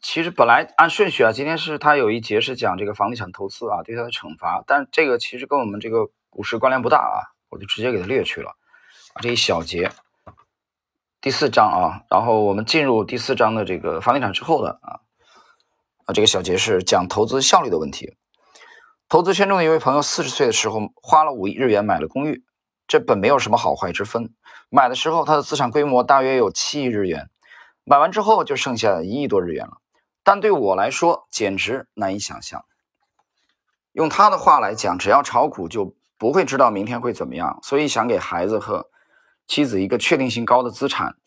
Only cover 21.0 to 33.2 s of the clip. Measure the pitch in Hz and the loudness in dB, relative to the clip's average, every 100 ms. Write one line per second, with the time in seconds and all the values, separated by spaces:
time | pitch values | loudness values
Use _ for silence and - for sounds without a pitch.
21 | - 156 156 127 95 104 127 101 104 82 | 2 2 4 -2 -6 -2 2 2 2 -2
22 | 78 - 151 - - _ _ _ - 151 | -4 -4 -4 -6 -10 _ _ _ 0 0
23 | - 107 120 139 110 113 85 69 92 85 | 2 2 4 2 2 0 0 -2 -4 -6
24 | 101 113 117 - - - _ 135 131 127 | -6 -6 -8 -12 -20 -20 _ 4 4 2
25 | 160 165 143 151 143 147 127 147 143 123 | -2 0 2 0 0 -2 0 0 2 2
26 | 123 139 135 131 104 - - 147 131 104 | 4 2 4 2 0 0 -6 -4 -4 -2
27 | 95 78 69 _ _ - - _ - 139 | -2 -4 -10 _ _ -20 -20 _ 4 4
28 | 165 196 208 214 196 208 139 117 110 90 | 4 2 2 2 2 -2 -2 -2 0 0
29 | 87 131 139 98 87 71 53 - _ _ | -2 -4 0 0 0 -4 -10 -16 _ _
30 | _ _ - 202 214 175 101 95 107 131 | _ _ 0 2 2 2 2 0 0 0
31 | 170 - - - 104 95 101 127 - - | 0 0 -4 -6 -4 -2 -4 -6 -8 -6
32 | 98 101 - - - - - _ _ _ | -6 -4 -8 -12 -14 -16 -16 _ _ _
33 | _ _ | _ _